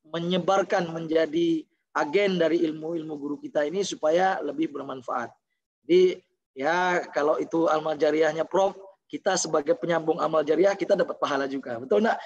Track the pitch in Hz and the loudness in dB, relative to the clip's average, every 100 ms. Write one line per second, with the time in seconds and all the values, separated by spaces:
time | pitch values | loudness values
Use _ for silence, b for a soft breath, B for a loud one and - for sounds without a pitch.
0 | _ 165 170 185 170 196 185 202 175 165 | _ -6 -2 0 2 2 2 0 -2 -6
1 | 160 160 160 156 170 160 - _ _ 143 | -2 0 2 0 0 0 -4 _ _ -4
2 | 156 175 202 185 165 165 165 156 156 170 | 0 2 2 2 2 2 0 -2 -6 -8
3 | 156 151 143 143 147 156 147 185 190 - | -8 -8 -8 -8 -6 -2 -2 -2 -4 -2
4 | 151 165 190 190 147 143 160 139 139 131 | 2 2 2 0 -4 -4 -4 -4 -10 -10
5 | 123 127 117 - _ _ _ _ - 175 | -6 -6 -6 -12 _ _ _ _ 2 4
6 | 185 180 _ _ _ - 143 175 180 175 | 4 2 _ _ _ -6 -2 0 2 0
7 | - 156 147 - 151 165 165 156 156 147 | -2 -2 0 0 0 0 2 2 -2 0
8 | 151 151 160 156 156 180 196 196 - _ | 2 4 2 0 -2 2 0 -2 -16 _
9 | _ 147 - 185 160 156 147 170 165 170 | _ -6 -2 -2 0 -2 0 -2 0 0
10 | 160 156 151 156 151 156 190 196 185 196 | 0 0 0 0 2 4 4 2 0 0
11 | - - 139 139 139 135 131 117 131 208 | 0 -2 -2 -2 -2 -6 -8 -10 0 2
12 | 220 - | 2 0